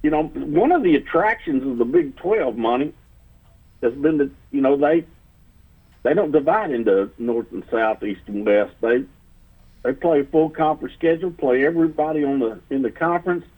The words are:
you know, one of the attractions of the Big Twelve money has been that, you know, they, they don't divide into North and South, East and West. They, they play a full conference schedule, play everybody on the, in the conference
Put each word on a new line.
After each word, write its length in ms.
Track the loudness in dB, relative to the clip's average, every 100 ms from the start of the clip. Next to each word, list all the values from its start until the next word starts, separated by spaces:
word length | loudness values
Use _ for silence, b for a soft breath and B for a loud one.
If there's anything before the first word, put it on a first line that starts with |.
you 80 | 0
know, 140 | 0
one 480 | -2 -6 -2 2 4
of 100 | 4
the 120 | 4 2
attractions 720 | 2 0 0 -2 -4 -4 -2
of 80 | -2
the 80 | 2
Big 300 | 2 0 -6
Twelve 420 | -2 0 -2 -2
money 360 | 0 0 -2 -8 _ -20 -20 -20 _ -20 -20 _
has 100 | -4
been 240 | 0 0 2
that, 120 | -2 -4 -8
you 100 | 0
know, 160 | 2 2
they, 260 | 2 2 -2 -20 _ _ -20 _ _ -20 _ -6
they 100 | 0
don't 180 | 0 2
divide 400 | 2 2 0 -2
into 400 | -2 2 2 0 -6
North 340 | -4 -4 -6
and 140 | -12 -6
South, 320 | -2 -2 -2
East 180 | -6 -10 -8
and 180 | -4 2
West. 280 | 2 0 -4
They, 240 | 0 0 -2 -16 _ -20 -20 -20 -20 _
they 80 | -8
play 300 | -2 0 0
a 20 |
full 260 | 2 0 0
conference 460 | 0 -2 -2 -8 -4
schedule, 360 | -2 0 -4
play 340 | -4 0 2 2
everybody 580 | 2 0 0 -2 0
on 160 | 0 0
the, 200 | -2 -4 -6
in 120 | -4
the 100 | -4
conference 540 | -2 -2 -2 -2 -4 -6